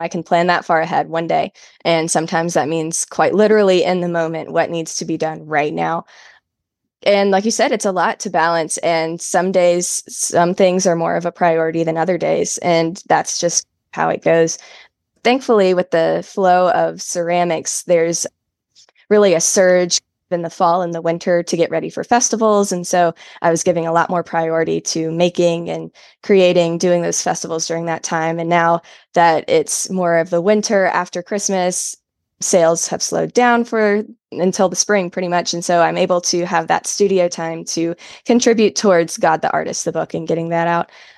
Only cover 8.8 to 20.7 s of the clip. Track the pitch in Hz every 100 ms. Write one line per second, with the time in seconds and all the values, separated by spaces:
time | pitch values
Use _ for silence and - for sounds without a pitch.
8.8 | 165 165 165 170 - 180 185 185 175 175
9.8 | 175 - - - - - 175 185 190 180
10.8 | 185 170 165 175 175 - 175 165 160 165
11.8 | 165 165 165 175 156 160 170 - 175 165
12.8 | 165 - - 147 - - 175 - - _
13.8 | _ 160 160 - 165 165 165 - - -
14.8 | - _ _ _ 233 262 254 220 185 180
15.8 | 180 165 160 165 175 - 185 180 180 -
16.8 | 165 175 - 180 170 175 175 160 - -
17.8 | - 170 165 170 - - _ _ _ _
18.8 | _ _ - 208 202 165 - 208 185 180
19.8 | 175 - - _ _ 175 165 - 175